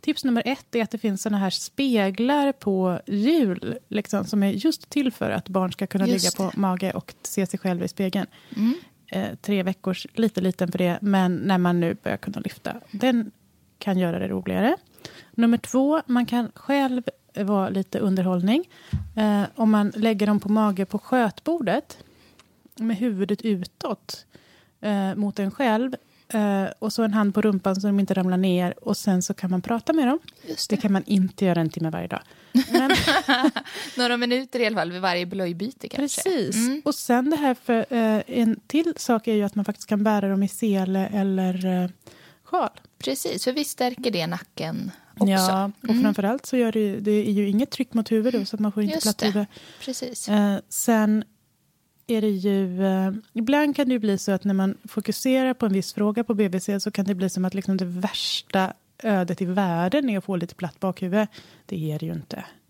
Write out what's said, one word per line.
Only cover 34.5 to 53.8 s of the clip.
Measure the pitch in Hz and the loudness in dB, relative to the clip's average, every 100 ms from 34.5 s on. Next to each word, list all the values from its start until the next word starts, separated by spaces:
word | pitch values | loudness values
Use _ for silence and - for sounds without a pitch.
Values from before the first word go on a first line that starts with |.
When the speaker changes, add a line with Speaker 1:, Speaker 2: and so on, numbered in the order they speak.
| 254 | 0
Speaker 2:
i | 220 | 0
alla | 214 | 2
fall | 165 | -2
vid | 180 | 0
varje | 190 175 180 | 0 0 -2
blöjbyte | 196 180 170 208 - - | -4 -4 -4 -6 -8 -10
kanske. | - 277 - | -4 -4 -2
Speaker 1:
Precis. | 381 339 175 220 | 0 0 0 0
Speaker 2:
Mm. | 240 277 294 | 0 0 -2
Speaker 1:
Och | - | -4
sen | - 247 262 | 0 2 2
det | 311 | 2
här | 285 | 0
för, | 240 - 226 - | 0 0 0 0
eh, | 240 220 214 - | 0 2 0 0
en | - 226 220 _ | 2 2 0 _
till | 285 330 - | 0 0 -2
sak | - 226 233 | 0 0 2
är | |
ju | 214 | 0
att | 202 208 | 0 -2
man | 202 | -4
faktiskt | 208 - | -6 -4
kan | 208 | 0
bära | 208 208 196 | 2 2 0
dem | 196 | 0
i | 196 | 0
sele | - 226 196 185 190 190 | 0 0 0 0 0 0
eller, | 202 196 190 185 180 185 180 | 0 0 0 0 0 0 0
eh, | 180 - - - - _ | -2 -6 -20 -20 -20 _
sjal. | - 370 233 - - _ | -4 -2 -2 -6 -20 _
Speaker 2:
Precis, | - 269 - - | -6 -4 -4 -2
för | - | -2
vi | 269 294 | -2 -4
stärker | - 247 247 247 | -2 -2 -2 -4
det | 185 165 | -2 -2
nacken | 175 - - 160 160 - - - - | -6 -10 -10 -6 -6 -8 -12 -20 0
också. | 202 | 2
Speaker 1:
Ja, | 190 185 190 202 208 | 4 4 2 -2 -6
och | 240 | 0
Speaker 2:
Mm. | 226 | 2
Speaker 1:
framförallt | 220 202 196 262 - | 2 2 0 -2 -2
så | 254 | 0
gör | 233 | 2
det | 220 | 2
ju, | 208 196 | 0 0
det | 208 | 0
är | 208 208 | 2 2
ju | 202 202 | 2 2
inget | 202 277 | 2 0
tryck | - 262 | -4 -2
mot | 226 214 | -2 0
huvudet | 226 226 240 | 2 2 0
då, | 196 | -2
så | 208 | -2
att | |
man | 214 | -2
får | 208 | 0
inte | 208 214 | -2 0
Speaker 2:
Just | 214 | 0
Speaker 1:
platt | 208 | 2
Speaker 2:
det. | 214 | 0
Speaker 1:
huvud. | 202 202 - - - - | 0 -2 -8 -20 -16 -10
Speaker 2:
Precis. | 254 247 233 - | -8 -8 -10 0
Speaker 1:
Eh, | 208 202 196 - | 2 4 0 -4
sen | - - 220 214 214 - _ _ _ _ _ _ _ - | -4 2 4 4 2 -2 _ _ _ _ _ _ _ -4
är | 226 | 0
det | 214 | 2
ju, | 196 196 196 190 180 190 | 0 2 2 0 0 0
eh, | 190 190 202 - | 2 0 -2 -8
ibland | 220 226 285 294 | -4 0 2 2
kan | 277 | 2